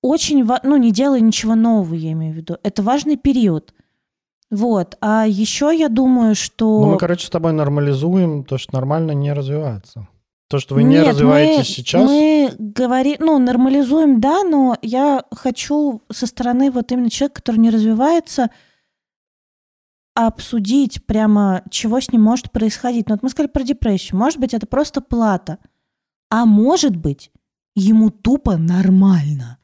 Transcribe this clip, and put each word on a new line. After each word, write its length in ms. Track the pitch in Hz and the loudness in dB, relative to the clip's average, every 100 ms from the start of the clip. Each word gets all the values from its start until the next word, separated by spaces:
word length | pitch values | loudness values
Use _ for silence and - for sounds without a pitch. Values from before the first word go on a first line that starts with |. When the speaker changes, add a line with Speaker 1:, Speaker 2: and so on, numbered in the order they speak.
Speaker 1:
очень 420 | 254 330 - 285 | 0 -2 0 0
ва-, 160 | 226 247 | 2 0
ну, 140 | 262 294 | 2 2
не 160 | 233 | 4
делая 280 | 202 277 262 | 2 2 4
ничего 340 | 226 - 220 | 2 2 0
нового, 400 | 226 226 220 175 | 2 2 2 0
я 180 | 165 160 | -4 -6
имею 200 | 160 160 | -6 -6
в 20 | 160 | -8
виду. 200 | 165 170 | -10 -8
Это 200 | 208 - | -6 -4
важный 340 | 202 277 285 294 | -2 -2 0 -2
период. 580 | 277 262 208 156 - _ _ _ _ _ _ _ _ | 0 2 2 0 -6 _ _ _ _ _ _ _ _
Вот. 460 | 208 240 214 175 - | -4 0 0 -2 -6
А 260 | 214 220 220 | -2 0 0
ещё 420 | 196 214 - 294 | -2 -4 -2 0
я 180 | 320 302 | 0 0
думаю, 460 | 226 262 254 226 | 0 2 2 2
что 460 | 208 - - 220 214 | 0 -4 -4 0 2
Speaker 2:
Ну, 120 | 214 | 2
мы, 60 | 170 | 2
короче, 280 | 175 175 - | -2 -4 -4
с 40 | |
тобой 220 | 170 165 | -4 -2
нормализуем 920 | 156 143 147 143 135 160 185 175 147 | 0 0 0 -2 -2 0 0 0 -2
то, 140 | 135 135 | -6 -8
что 160 | - | -6
нормально 380 | 131 131 156 160 | -6 -4 -4 -2
не 200 | 143 143 | -2 -4
развиваться. 760 | 143 135 147 151 104 - - 98 _ _ _ _ | -4 -4 -6 -6 -10 -14 -20 -20 _ _ _ _
То, 100 | 139 | -6
что 160 | - | -2
вы 80 | 139 | 2
не 140 | 254 285 | 4 6
Speaker 1:
Нет, 120 | 302 | 4
Speaker 2:
развиваетесь 500 | 143 240 294 311 302 | 4 4 4 4 2
Speaker 1:
мы, 60 | |
Speaker 2:
сейчас. 380 | - - - - 262 | 0 -6 -2 2 4
Speaker 1:
мы 420 | 294 302 302 269 - | 4 4 2 0 -4
говори-, 580 | 214 214 247 254 269 294 | -10 -4 -2 0 -2 0
ну, 180 | 320 294 | 0 2
нормализуем, 840 | 247 240 262 277 254 302 311 247 | 2 2 2 2 0 2 2 2
да, 220 | 262 349 | 2 0
но 340 | 381 294 262 240 | 0 2 2 0
я 400 | 220 247 285 269 - | -4 -2 0 0 -4
хочу 720 | - 262 254 - 294 294 220 _ | -8 -6 -6 -4 -2 -2 -4 _
со 160 | - 240 | -8 -8
стороны 460 | - 247 247 277 | -4 -4 0 0
вот 180 | 254 240 | -2 -4
именно 180 | 254 240 | -2 -4
человека, 260 | - 277 - | -2 -6 -4
который 220 | - 226 | -4 2
не 120 | 226 | 2
развивается, 800 | 220 220 220 277 339 320 - 240 _ _ _ _ _ _ _ _ _ _ _ _ _ _ _ _ - 226 | 2 0 0 2 0 -2 -4 -4 _ _ _ _ _ _ _ _ _ _ _ _ _ _ _ _ -2 -2
обсудить 800 | - - 233 196 269 269 - - | -2 -6 -4 0 0 0 -4 -4
прямо, 560 | 214 214 208 202 185 - | 0 2 2 2 -2 -6
чего 300 | - 220 240 | -8 -4 -4
с 100 | - | 0
ним 100 | 240 | 2
может 280 | 214 254 - | 4 2 -4
происходить. 580 | 220 220 - 247 233 202 | -4 -2 -2 -4 -4 -2
Ну, 60 | |
вот 80 | 214 | -4
мы 60 | 262 | -4
сказали 200 | - 285 | -4 -4
про 120 | 294 | -4
депрессию. 560 | 254 262 233 196 - 185 | -4 -4 -2 -2 -2 -2
Может 200 | 247 320 | -2 -2
быть, 140 | 247 | -4
это 120 | 233 214 | -4 -4
просто 340 | 254 294 285 | -4 -2 -6
плата. 580 | 262 233 220 185 - 202 _ _ _ _ _ _ _ | -6 -2 0 -2 -6 -16 _ _ _ _ _ _ _
А 140 | 220 233 | 0 4
может 500 | 208 233 370 294 175 | 4 4 2 0 -2
быть, 340 | 156 139 - _ _ _ _ | -6 -8 -14 _ _ _ _
ему 360 | - 190 220 214 | -2 2 4 2
тупо 460 | - - 277 226 175 | 0 -2 -2 0 -2
нормально. 1000 | 165 180 185 185 196 180 147 143 120 127 | 0 0 4 4 4 4 0 -6 -8 -16